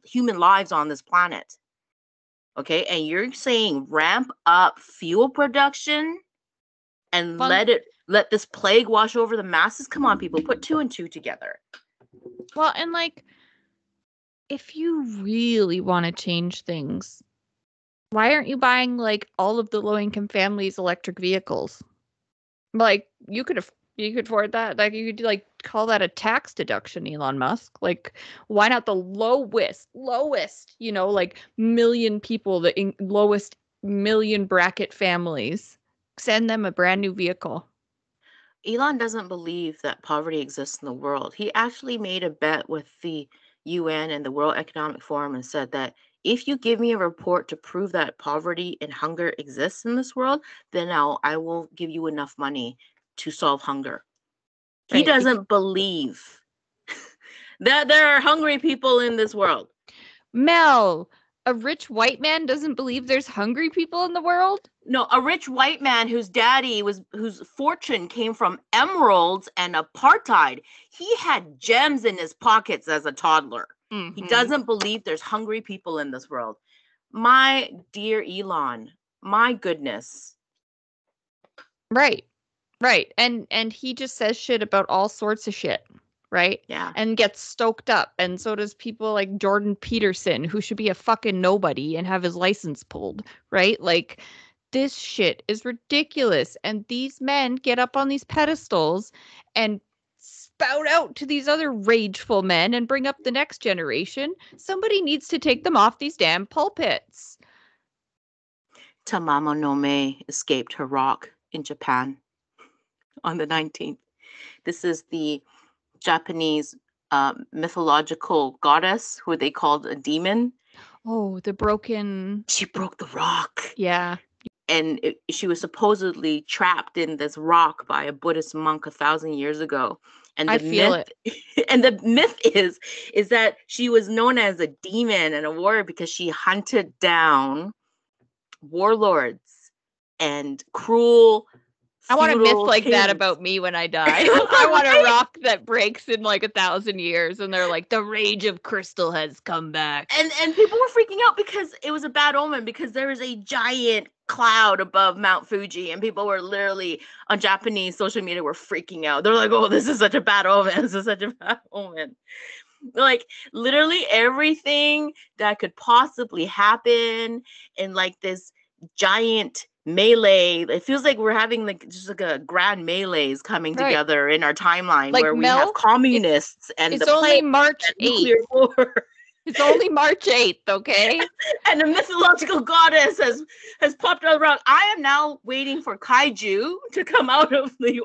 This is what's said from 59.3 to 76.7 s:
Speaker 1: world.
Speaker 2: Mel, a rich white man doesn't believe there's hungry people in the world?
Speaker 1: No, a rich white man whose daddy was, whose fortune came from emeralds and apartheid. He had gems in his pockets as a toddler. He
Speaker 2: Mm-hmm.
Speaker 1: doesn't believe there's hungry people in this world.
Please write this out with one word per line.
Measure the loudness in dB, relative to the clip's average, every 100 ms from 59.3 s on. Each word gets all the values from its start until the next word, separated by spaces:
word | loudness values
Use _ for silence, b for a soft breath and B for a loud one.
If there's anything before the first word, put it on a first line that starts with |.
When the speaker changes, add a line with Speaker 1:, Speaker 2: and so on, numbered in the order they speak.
| 0
Speaker 1:
world. | 0 0 -6 _ b b b b b
Speaker 2:
Mel, | 0 4 6 6 6 4 0 -8 _ _ _ -4
a |
rich | -4 -4 -8 -6
white | 0 0 0
man | -2 -2 -2
doesn't | -4 -4 -6
believe | -6 -6 -2
there's | -2 -2
hungry | -4 -4 -2 -2
people | -2 -4 -4 -4
in |
the | -2
world? | -2 2 0 -2 -8 _ -4
Speaker 1:
No, | -4 2
a | 2
rich | 2 -2 -2
white | 0 2 2
man | 0 0 0
whose | -2 -2
daddy | 2 4 4 2 -4
was, | -4 -6 -12
whose | -10 -10 -10 -16
fortune | -4 -4 -4 -4 -6 -6
came | -6 -6
from | -2 -2 -2 _
emeralds | 0 2 4 4 6 4 -2 -6 -6
and | -4 -4
apartheid. | -6 2 4 4 4 4 4 0 b b b
He | -14 -4 -2
had | 0 -2 -4 -6
gems | 0 2 2 0
in | -2 -4
his | -8
pockets | -2 2 2 2 -6 -4
as | -4 -4
a |
toddler. | -2 2 2 2 -8 -14 _ _
He | -10
Speaker 2:
Mm-hmm. | -10 -12 0
Speaker 1:
doesn't | 2 2 0 -2
believe | -4 -4 -6
there's | -6 -8
hungry | -6 -8 -6 -8
people | -8 -14 -8 -8
in | -8
this | -10 -12
world. | -10 -10 -12 _